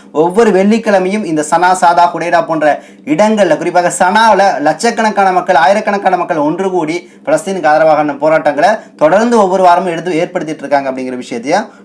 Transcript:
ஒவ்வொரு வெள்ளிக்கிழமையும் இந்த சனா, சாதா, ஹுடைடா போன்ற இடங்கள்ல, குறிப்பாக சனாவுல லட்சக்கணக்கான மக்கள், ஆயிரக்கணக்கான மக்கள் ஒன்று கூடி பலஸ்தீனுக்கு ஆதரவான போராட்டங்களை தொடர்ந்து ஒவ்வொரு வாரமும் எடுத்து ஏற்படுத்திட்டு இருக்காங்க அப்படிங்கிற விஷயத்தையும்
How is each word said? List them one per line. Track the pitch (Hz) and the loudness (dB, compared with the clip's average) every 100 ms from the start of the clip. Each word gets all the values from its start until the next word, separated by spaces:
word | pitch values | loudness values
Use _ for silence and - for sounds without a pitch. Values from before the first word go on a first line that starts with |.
| - | -8
ஒவ்வொரு | 147 175 180 226 | -2 0 2 2
வெள்ளிக்கிழமையும் | 190 202 226 226 196 185 214 | 2 2 0 0 0 0 -4
இந்த | 180 156 151 | -4 -4 -2
சனா, | 170 180 | 0 2
சாதா, | 185 180 175 175 | 2 2 2 0
ஹுடைடா | 165 170 175 160 | 0 -2 -2 0
போன்ற | 156 151 135 - - | 0 0 0 -6 -18
இடங்கள்ல, | - 156 214 214 185 151 | -4 0 2 2 0 0
குறிப்பாக | 175 160 170 - | 0 0 0 0
சனாவுல | 185 214 226 196 196 - | 0 4 4 4 2 0
லட்சக்கணக்கான | 151 - 233 226 220 202 190 | -2 0 -2 -2 -2 0 0
மக்கள், | 180 180 | 0 0
ஆயிரக்கணக்கான | 180 170 208 208 202 196 180 | 2 2 2 0 -2 0 0
மக்கள் | 170 165 | -2 -2
ஒன்று | 147 175 190 | -2 -2 -2
கூடி | 180 151 170 - - | -2 -4 -6 -10 -12
பலஸ்தீனுக்கு | - 156 190 190 151 | -4 -4 -2 -2 0
ஆதரவான | 156 160 151 147 131 | 2 2 2 0 -2
போராட்டங்களை | 156 160 151 139 175 214 - - | 0 0 0 0 0 0 -6 -2
தொடர்ந்து | 156 190 240 233 | 2 2 2 2
ஒவ்வொரு | 190 190 | 2 2
வாரமும் | 180 175 185 | 4 2 0
எடுத்து | 165 165 151 | -6 -4 -4
ஏற்படுத்திட்டு | 175 180 156 156 | -4 -6 -8 -10
இருக்காங்க | 139 139 135 | -4 -2 -2
அப்படிங்கிற | 127 127 127 | -6 -8 -10
விஷயத்தையும் | - 120 127 185 226 - | -10 -10 -2 -4 -4 -14